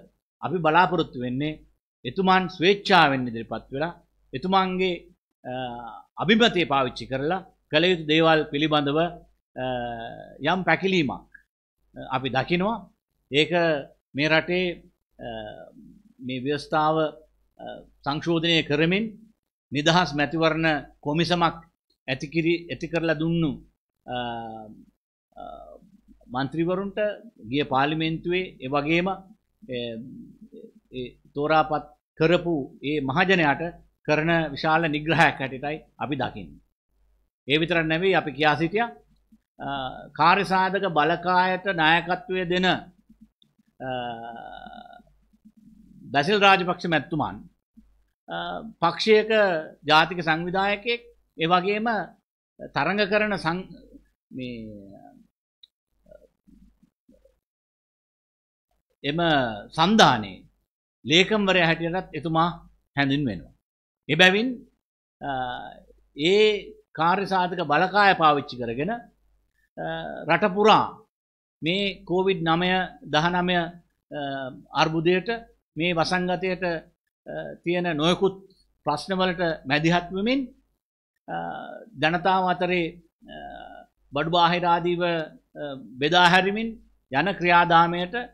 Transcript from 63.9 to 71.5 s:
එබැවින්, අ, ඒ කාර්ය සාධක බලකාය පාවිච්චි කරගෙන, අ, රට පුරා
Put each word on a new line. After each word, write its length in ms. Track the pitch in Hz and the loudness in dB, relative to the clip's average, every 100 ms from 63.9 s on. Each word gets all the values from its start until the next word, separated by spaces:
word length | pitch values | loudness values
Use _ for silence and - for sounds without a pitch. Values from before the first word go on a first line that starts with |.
| _ - | _ -4
එබැවින්, 400 | 160 185 202 254 233 - _ _ _ _ _ | 4 6 6 0 -6 -14 _ _ _ _ _
අ, 80 | 139 131 127 123 - - - _ _ 143 | -8 -6 -6 -8 -12 -18 -20 _ _ -2
ඒ 240 | 160 202 214 202 - - _ | 2 4 4 2 -6 -18 _
කාර්ය 340 | - 165 190 185 | 0 2 2 0
සාධක 340 | 185 180 175 | 0 0 -2
බලකාය 500 | 151 147 180 202 196 180 | 0 2 2 4 4 6
පාවිච්චි 400 | 156 147 - 123 | 4 4 0 -8
කරගෙන, 340 | 117 117 165 | -6 -4 -4
අ, 80 | 175 - _ _ _ _ _ _ - 160 165 160 - | -6 -10 _ _ _ _ _ _ -12 -8 -8 -10 -10
රට 220 | 151 165 208 | -2 2 2
පුරා 320 | 190 214 165 110 - _ _ _ _ _ | 4 6 6 4 -6 _ _ _ _ _